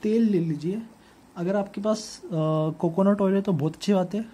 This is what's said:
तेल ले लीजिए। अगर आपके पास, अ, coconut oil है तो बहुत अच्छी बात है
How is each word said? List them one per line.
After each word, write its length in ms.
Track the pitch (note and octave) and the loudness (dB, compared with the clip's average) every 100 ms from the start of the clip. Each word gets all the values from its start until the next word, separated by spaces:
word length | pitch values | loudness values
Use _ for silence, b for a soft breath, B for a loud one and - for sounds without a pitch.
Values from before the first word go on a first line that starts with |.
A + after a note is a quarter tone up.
तेल 260 | G#3+ A3+ A3+ | 2 2 4
ले 100 | F#3+ | 2
लीजिए। 420 | E3 D3 D#3 G#3 A3+ - B B B - | 0 -2 -4 -6 -8 -18 B B B -8
अगर 200 | F3 G3+ | -2 -2
आपके 260 | G3 - | -2 -4
पास, 400 | G#3 A3 - - F4 | -2 -2 -4 -14 -6
अ, 40 | E3 D#3 D#3 D#3 D#3+ | -2 0 2 0 0
coconut 420 | F3 E3 G3 G3+ | -2 2 2 4
oil 140 | G3 G3 | 2 2
है 60 | |
तो 120 | G3+ | 2
बहुत 220 | E3+ D3+ D#3+ | 0 0 -2
अच्छी 180 | - | 0
बात 220 | G3+ F3+ G3+ | 2 2 -4
है 100 | A3+ | -8